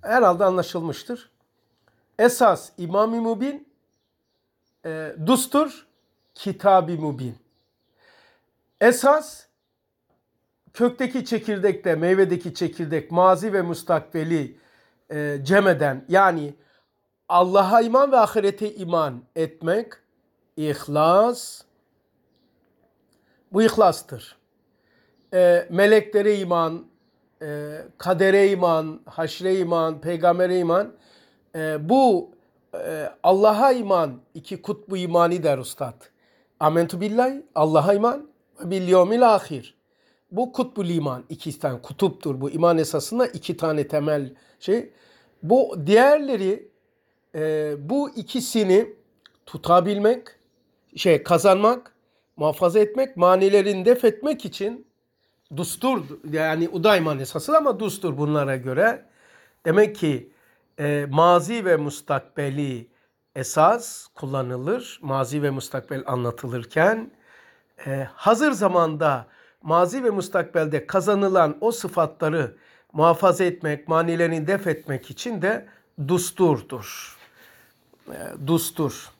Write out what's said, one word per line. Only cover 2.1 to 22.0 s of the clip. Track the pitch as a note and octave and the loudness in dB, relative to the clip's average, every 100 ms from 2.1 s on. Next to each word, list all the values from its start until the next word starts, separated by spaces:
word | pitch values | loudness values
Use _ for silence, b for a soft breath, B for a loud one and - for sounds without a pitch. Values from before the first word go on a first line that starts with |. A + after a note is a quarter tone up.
| - | 0
Esas | A#3+ A#3+ A#3 E3+ - - | 2 4 2 2 -6 -12
İmam-ı | E3+ F#3+ A3 A#3 A3+ | -4 0 0 -2 -4
Mübin, | A3 C4 C#4+ _ _ _ _ _ _ _ _ _ _ _ _ E3 | -4 -6 -8 _ _ _ _ _ _ _ _ _ _ _ _ -14
e, | D#3 D#3 D#3+ D#3 | -12 -12 -8 0
dustur, | B3+ - C#4+ D4+ - _ _ _ _ _ | 0 2 0 -2 -6 _ _ _ _ _
kitab-ı | - G3+ F#3+ G3+ F#3+ E3 | -12 -10 -2 2 4 2
mübin. | E3 D#3 B2+ B2+ A2 _ _ _ _ _ b b b b b b _ _ _ | -6 -6 -6 -10 -12 _ _ _ _ _ b b b b b b _ _ _
Esas | A3 B3 C4+ D4+ D4+ - _ _ _ _ _ _ _ _ _ _ _ _ _ | 2 4 2 2 0 -20 _ _ _ _ _ _ _ _ _ _ _ _ _
kökteki | - A#3+ B3 B3+ B3+ | -2 -2 0 -6 -6
çekirdekte, | - A#3 A3 G3+ G3 F#3+ F#3 | -4 -6 -4 0 0 0 -2
meyvedeki | E3+ E3+ F#3+ F#3 F3 F3 | 0 2 2 2 0 -6
çekirdek, | - E3+ E3 D#3+ D#3+ D3 | -6 -6 -6 -6 -6 -2
mazi | E3+ F#3 F3+ G#3+ | 2 4 4 0
ve | G3 | -2
mustakbeli, | F3 E3+ - D#3+ - E3 D#3+ E3 B2+ b b b b b _ | -2 -6 -2 -4 -2 -8 -4 -4 -4 b b b b b _
e, | D3+ D3 C#3+ | -8 -6 -6
cem | C3+ G3 G3 | 2 2 4
eden, | D#3 D3 C3+ - | 2 0 -4 0
yani | F3+ F#3+ E3+ D3 C#3+ _ _ _ _ _ _ _ | 4 4 2 -8 -14 _ _ _ _ _ _ _
Allah'a | F3 F#3 G3 F#3+ A#3 | 2 4 4 4 4
iman | A#3 B3 C#4 | 4 2 4
ve | C4 | 4
ahirete | G#3 A3 G3 G3+ G#3+ | 4 2 -2 -2 -8
iman | G#3+ F3 E3+ D3+ B2 _ - | -8 -4 -2 -2 -6 _ -6
etmek, | D#3 D#3+ E3 G3+ A#3+ - _ _ _ _ _ - | -6 -4 -2 -2 -4 -16 _ _ _ _ _ -8
ihlas, | D3+ C#3+ - D3 D#3 F#3 A#3 A#3+ - - _ _ _ _ | -6 -6 -4 0 2 4 2 -2 -12 -18 _ _ _ _